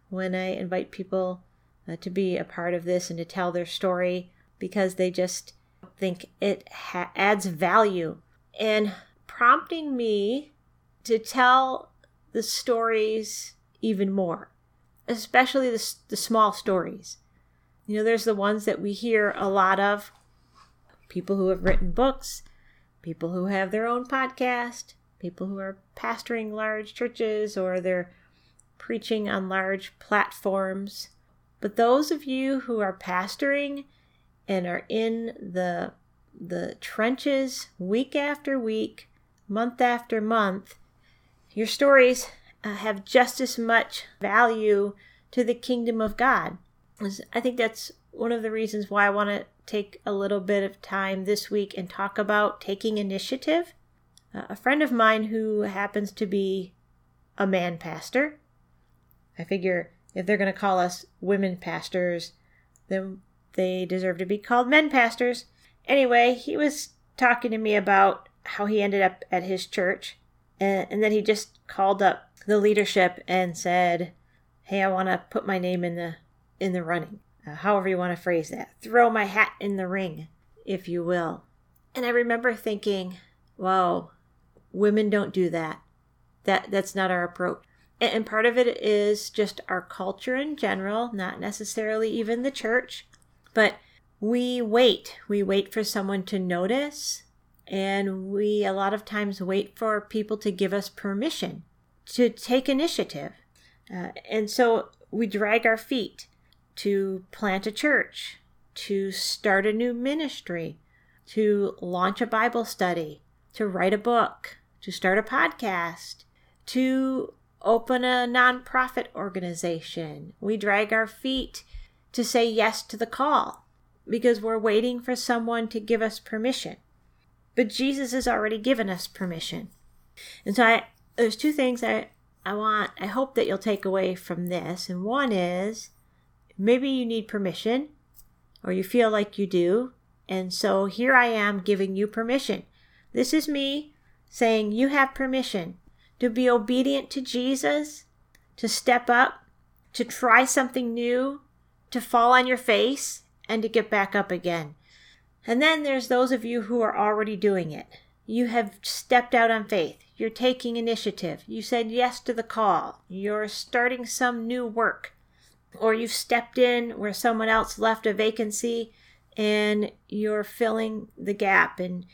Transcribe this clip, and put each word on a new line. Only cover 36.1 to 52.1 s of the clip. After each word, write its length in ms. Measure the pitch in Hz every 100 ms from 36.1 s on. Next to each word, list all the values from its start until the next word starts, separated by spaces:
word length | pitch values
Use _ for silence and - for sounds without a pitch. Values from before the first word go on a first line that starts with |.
| _ _ -
the 360 | 170 175 - -
trenches 880 | - - 226 262 285 269 269 262 - -
week 360 | 185 220 262 294
after 440 | 285 294 285 269
week, 500 | 220 220 214 - - _ _ _ -
month 340 | 202 240 240
after 400 | 247 240 - 220
month, 540 | 214 226 202 190 - - _ _ _ _ _ _ _
your 140 | 208 220
stories, 640 | - 277 277 247 247 - - _ _
uh, 120 | 214 202
have 280 | 214 202
just 380 | 196 254 247 -
as 160 | 254 -
much 480 | 226 226 - - - _
value 720 | 202 214 240 226 214 202 202 202 - _ _
to 120 | -
the 120 | 233 233
kingdom 440 | - 247 233 226
of 180 | 214 214
God. 400 | 254 220 160 185 _ _ _ - 202 196 -
I 60 | 233
think 180 | 254 247
that's 340 | 226 - - - _
one 200 | - 233
of 100 | 233
the 100 | 220
reasons 380 | 220 220 214 202
why 180 | 202 202
I 40 |
wanna 340 | 202 208 202 - _ -
take 360 | 214 202 - -
a 60 |
little 280 | 196 196 202
bit 240 | 185 202
of 180 | 196 196
time 440 | - 196 190 190 190
this 260 | 202 -
week 260 | 208 196 -
and 120 | 180
talk 280 | - 196